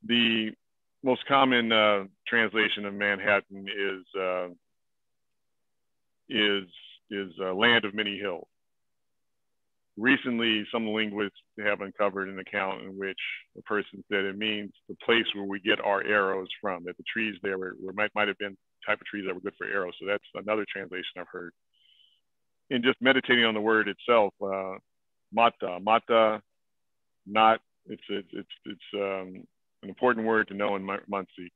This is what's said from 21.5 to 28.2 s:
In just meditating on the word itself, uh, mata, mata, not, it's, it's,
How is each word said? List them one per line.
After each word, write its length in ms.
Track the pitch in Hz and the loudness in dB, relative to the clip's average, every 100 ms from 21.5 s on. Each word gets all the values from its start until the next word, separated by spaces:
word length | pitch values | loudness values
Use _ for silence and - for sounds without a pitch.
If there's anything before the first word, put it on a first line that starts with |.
| _ _ _ _ _ _ _ _ _ _ _ _ | _ _ _ _ _ _ _ _ _ _ _ _
In 120 | 127 | 2
just 180 | 120 123 | 2 4
meditating 440 | 123 131 - 123 | 4 4 4 4
on 100 | 117 | 4
the 60 | 110 | 2
word 280 | 107 110 101 | 2 4 2
itself, 460 | 95 - 120 101 _ | -4 2 4 4 _
uh, 300 | 101 95 95 95 _ _ _ _ _ | -6 -4 -6 -10 _ _ _ _ _
mata, 460 | 104 117 - 95 90 | 2 2 2 -6 -4
mata, 600 | 98 113 - 117 110 107 - _ _ _ _ _ _ _ | 2 2 4 4 6 2 -8 _ _ _ _ _ _ _
not, 360 | - 104 110 110 _ _ - | -4 6 6 6 _ _ -16
it's, 160 | 104 - | -14 -6
it's, 200 | 104 | -8